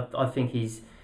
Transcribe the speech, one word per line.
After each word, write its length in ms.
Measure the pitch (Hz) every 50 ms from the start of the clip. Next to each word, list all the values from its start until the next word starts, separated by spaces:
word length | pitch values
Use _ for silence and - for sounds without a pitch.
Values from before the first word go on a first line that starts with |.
| 120 - -
I, 100 | 131 131
I 20 |
think 240 | 127 - 139 123 123
he's, 320 | - 120 110 110 113 - - - - -